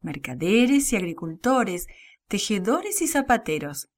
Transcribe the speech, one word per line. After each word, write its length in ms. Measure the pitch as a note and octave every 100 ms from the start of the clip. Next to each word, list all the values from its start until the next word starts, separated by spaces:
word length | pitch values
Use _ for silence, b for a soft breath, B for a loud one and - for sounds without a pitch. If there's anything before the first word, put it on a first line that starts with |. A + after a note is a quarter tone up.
Mercaderes 920 | E3 C#3+ - B2+ E3 A3 B3 C#4 C#4
y 40 | G#3+
agricultores, 880 | F3 E3 E3 D#3+ B3 B3+ G3 F3 - B B B _
tejedores 760 | G3+ - G#3 F#3+ D4 G4+ G4+
y 60 | D#4
zapateros 840 | C#4+ C4+ A#3 A3+ D#3 C#3+ C#3+ -